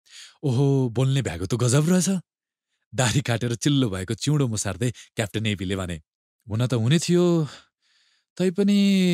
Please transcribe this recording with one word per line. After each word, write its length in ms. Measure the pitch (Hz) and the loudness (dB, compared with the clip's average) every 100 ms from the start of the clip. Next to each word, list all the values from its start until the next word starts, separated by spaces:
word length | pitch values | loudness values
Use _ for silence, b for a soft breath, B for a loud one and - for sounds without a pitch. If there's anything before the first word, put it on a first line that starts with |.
| B B B B | B B B B
"ओहो, 460 | 147 131 139 139 127 | -2 0 2 2 0
बोल्ने 340 | 113 131 135 | 0 0 0
भ्यागुतो 340 | 101 82 92 123 | -2 -4 -4 -2
गजब 320 | 123 131 156 | 2 2 4
रहेछ।" 320 | 185 175 190 - _ _ _ _ _ _ | 2 2 -2 -6 _ _ _ _ _ _
दाह्री 280 | 110 123 104 | -2 0 0
काटेर 340 | - 117 120 | -2 -2 -4
चिल्लो 340 | 120 151 143 127 | -2 0 0 0
भएको 240 | 92 95 | -2 -6
चिउँडो 340 | - - 151 131 | -4 -2 0 0
मुसार्दै 420 | 110 104 87 127 B B | -2 -6 -4 -4 B B
क्याप्टेन 320 | - 107 113 113 | -6 -4 -4 -4
एबीले 300 | 101 92 95 | -2 -4 -4
भने, 240 | 90 82 - _ _ _ - | -6 -10 -14 _ _ _ -8
"हुन 200 | 113 123 | -4 -2
त 80 | |
हुने 240 | 123 113 165 | 0 2 2
थियो, 500 | - 175 175 170 151 B B _ _ _ _ _ _ - | 2 2 4 2 0 B B _ _ _ _ _ _ -4
तैपनि 400 | 185 180 202 202 196 196 185 | -2 0 2 4 4 4 4